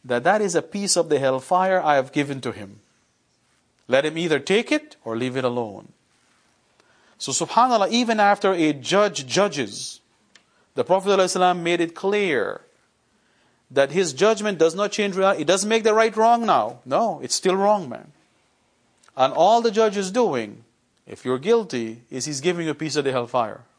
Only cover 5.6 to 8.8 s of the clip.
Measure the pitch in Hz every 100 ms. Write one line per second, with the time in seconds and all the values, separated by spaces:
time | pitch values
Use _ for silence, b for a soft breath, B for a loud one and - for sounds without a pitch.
5.6 | 110 98 - _ _ _ _ _ _ _
6.6 | _ b b b b b - 131 170 -
7.6 | 254 233 185 233 233 220 202 202 190 180
8.6 | 156 143